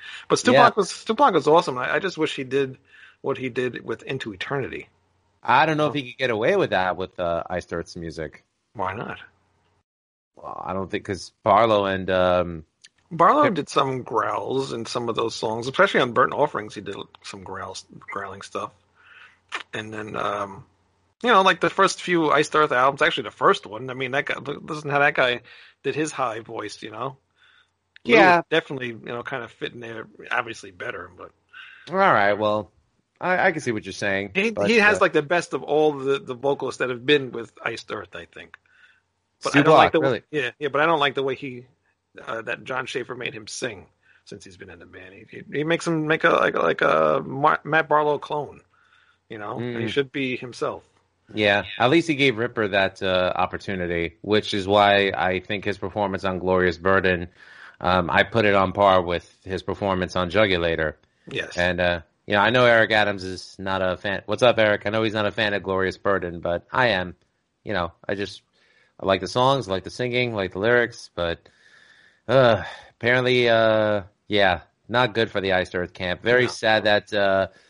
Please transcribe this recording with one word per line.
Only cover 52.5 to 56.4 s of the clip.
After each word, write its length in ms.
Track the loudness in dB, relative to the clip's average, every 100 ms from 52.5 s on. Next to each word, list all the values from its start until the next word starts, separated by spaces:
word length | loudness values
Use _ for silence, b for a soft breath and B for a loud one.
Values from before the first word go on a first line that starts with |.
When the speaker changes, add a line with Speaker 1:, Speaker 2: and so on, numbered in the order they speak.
| -2 0
Speaker 2:
that, 340 | 2 0 -2
uh, 300 | 0 2 0 0
opportunity, 800 | -2 -4 -6 -6 -4 -2 -4 -6
which 300 | 0 0 0
is 120 | -4 2
why 460 | 4 6 6 2 0
I 240 | -2 -2
think 240 | -4 -8
his 140 | -6 -6
performance 460 | -6 -4 -4 -2
on 140 | -4
Glorious 380 | -4